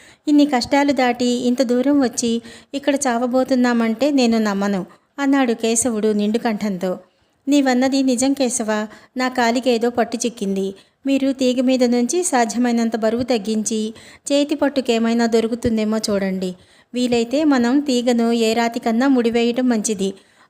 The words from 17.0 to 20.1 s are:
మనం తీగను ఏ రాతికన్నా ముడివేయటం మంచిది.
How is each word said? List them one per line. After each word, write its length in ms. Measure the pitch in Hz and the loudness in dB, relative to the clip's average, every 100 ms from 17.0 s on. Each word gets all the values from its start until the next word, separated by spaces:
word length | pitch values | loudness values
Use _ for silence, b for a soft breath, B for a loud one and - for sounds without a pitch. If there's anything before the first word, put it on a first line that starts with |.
| 247 240 233 269 | 0 0 0 0
మనం 360 | 311 262 233 285 | 2 2 2 0
తీగను 520 | 285 247 240 233 233 | 0 0 2 2 2
ఏ 200 | 233 220 | 2 0
రాతికన్నా 560 | 226 233 240 233 226 277 | 0 -2 -2 -2 0 2
ముడివేయటం 600 | 254 233 233 233 240 254 | 2 2 0 0 0 0
మంచిది. 460 | 226 208 196 190 | 0 -2 -2 -4